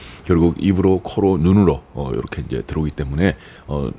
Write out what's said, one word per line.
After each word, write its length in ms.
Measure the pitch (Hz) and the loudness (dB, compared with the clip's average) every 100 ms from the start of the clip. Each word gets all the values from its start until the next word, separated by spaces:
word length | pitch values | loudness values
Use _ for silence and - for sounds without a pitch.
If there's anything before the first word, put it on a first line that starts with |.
| - - | -20 -10
결국 320 | - 85 85 - | 0 2 2 2
입으로, 420 | 98 92 95 92 | 0 2 2 2
코로, 380 | - - 98 90 | -2 0 0 2
눈으로, 460 | 85 98 90 67 - | 4 4 4 2 -4
어, 180 | - 67 | -10 -8
이렇게 300 | 50 - - | -6 -8 -10
이제 200 | 65 62 | -8 -8
들어오기 280 | - 78 76 | -6 -4 -4
때문에, 460 | 71 67 71 92 - - - - | -4 -6 0 0 0 -8 -20 -8
어, 220 | 73 67 | -6 -6